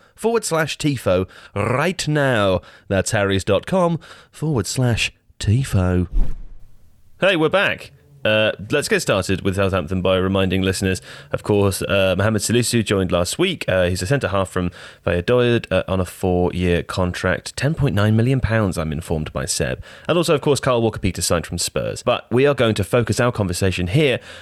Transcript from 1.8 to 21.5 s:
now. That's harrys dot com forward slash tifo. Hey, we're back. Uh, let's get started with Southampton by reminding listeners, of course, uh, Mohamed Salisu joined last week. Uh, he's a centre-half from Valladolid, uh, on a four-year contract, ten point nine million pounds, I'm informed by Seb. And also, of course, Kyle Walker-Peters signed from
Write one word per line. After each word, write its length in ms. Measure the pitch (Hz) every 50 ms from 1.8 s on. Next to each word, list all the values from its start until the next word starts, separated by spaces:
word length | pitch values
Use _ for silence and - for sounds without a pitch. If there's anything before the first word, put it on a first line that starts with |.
| 151 180 196 - -
now. 540 | 151 151 151 139 135 127 110 101 98 92 87 - - - - _
That's 240 | - 101 95 90 -
harrys 320 | - - 101 98 98 95 -
dot 240 | - 98 92 -
com 320 | - - 190 175 170 170 151 - - - - - _
forward 380 | - - - 156 156 117 98 -
slash 420 | - - 127 123 113 101 - - - _ _ _ _ -
tifo. 640 | - - 101 127 139 - - 98 90 92 90 90 90 87 - - - - - - - - - - - - - - - - - - - - - -
Hey, 160 | - 190 202
we're 120 | 160 156 151
back. 440 | 151 190 202 143 90 - - - - - _ - - - -
Uh, 260 | 107 107 107 107 107 - - 92 107 131
let's 160 | 147 135 -
get 100 | 220 185
started 440 | - - 120 98 92 - 95 87 -
with 120 | 98 92
Southampton 480 | 98 98 95 92 95 82 82 95 92 90
by 140 | 98 92
reminding 460 | 92 92 95 98 98 95 92 92 95 95
listeners, 380 | 95 95 - 101 95 92 - - - - - - -
of 140 | - - -
course, 380 | - 107 104 101 101 92 - -
uh, 340 | - 92 98 95 95 92 90
Mohamed 240 | 98 110 110 107 -
Salisu 420 | - 104 120 120 - - 120 107
joined 280 | - 104 98 95 85 90
last 260 | 87 87 - - -
week. 260 | 175 196 165 - - -
Uh, 160 | 92 92 90
he's 180 | 87 92 90 92
a 60 | 90
centre-half 400 | 139 139 107 90 95 98 95 -
from 240 | - 92 90 87 - - - - - - -
Valladolid, 640 | 98 90 87 87 - 123 123 123 120 120 113 - - 92
uh, 120 | 92 -
on 140 | - 95 95
a 40 | 90
four-year 800 | - - - - 92 90 90 90 85 - 87 90 90 87 82 -
contract, 720 | - - - 92 90 87 - - 92 85 - - - -
ten 180 | - - 139 160
point 200 | - 143 139 -
nine 220 | 101 101 107 107
million 240 | 113 117 127 135 131
pounds, 360 | - - 113 113 107 92 80
I'm 160 | - 80 78 73
informed 400 | 76 82 - 85 78 78 - -
by 120 | 71 67
Seb. 400 | - - - 82 64 62 - - - - - - -
And 100 | 151 175
also, 160 | 165 151 165
of 60 | 139
course, 180 | - 151 139 -
Kyle 240 | - 139 123 120 113
Walker-Peters 420 | 113 104 - - 98 87 - 87
signed 220 | - 95 85 76
from 120 | -